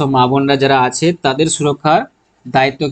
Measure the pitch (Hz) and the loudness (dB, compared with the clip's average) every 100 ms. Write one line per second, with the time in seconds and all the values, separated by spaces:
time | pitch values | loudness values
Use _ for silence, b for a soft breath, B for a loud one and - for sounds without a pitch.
0 | 143 131 123 139 139 139 135 135 127 - | -2 2 2 2 0 2 2 2 0 0
1 | 160 175 - 160 160 - 147 143 151 175 | -2 -2 -4 -2 -2 -2 -2 -2 0 0
2 | 262 _ _ _ - 131 135 135 147 | 0 _ _ _ -4 0 0 -2 -4